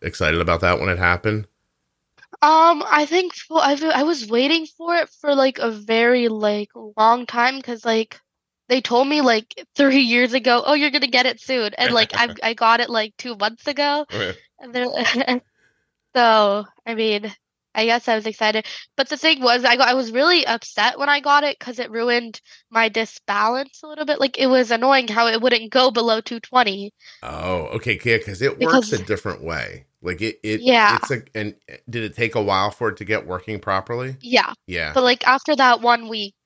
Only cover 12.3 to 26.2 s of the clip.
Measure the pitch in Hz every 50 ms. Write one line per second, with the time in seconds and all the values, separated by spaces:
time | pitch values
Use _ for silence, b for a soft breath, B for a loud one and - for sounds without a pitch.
12.3 | 214 - - 226 233 226 233 226 226 233 240 226 233 220 214 214 - - - 247
13.3 | 226 202 202 220 226 - - 294 277 285 285 285 285 302 294 - - - - -
14.3 | B B B B _ _ 269 247 233 254 247 247 - - 240 226 - 240 269 -
15.3 | 247 247 - _ _ _ _ _ _ _ _ _ _ _ _ _ - 247 240 226
16.3 | 220 214 208 202 202 208 202 - _ _ _ 226 226 220 220 220 208 208 208 208
17.3 | 202 - _ _ _ _ _ _ - 220 220 233 233 240 - 247 226 220 208 226
18.3 | 208 - 220 214 214 220 220 B B B B B _ - 269 - 302 269 - 320
19.3 | 320 269 254 240 240 247 240 240 240 247 262 240 247 269 247 226 226 254 294 349
20.3 | 359 330 - - 226 226 - - - 208 208 247 254 247 277 285 285 285 277 285
21.3 | 285 285 294 285 - - - 240 240 240 240 220 220 226 233 247 240 240 233 226
22.3 | 208 - b b b b b _ 226 226 226 220 208 226 226 - - - - -
23.3 | 202 208 214 226 247 262 277 269 - - - 302 302 302 302 269 294 - 277 269
24.3 | - - 269 254 262 254 247 220 233 226 247 269 277 262 247 214 208 233 233 233
25.3 | 226 226 226 254 240 226 226 214 - 254 254 262 214 233 233 233 220 226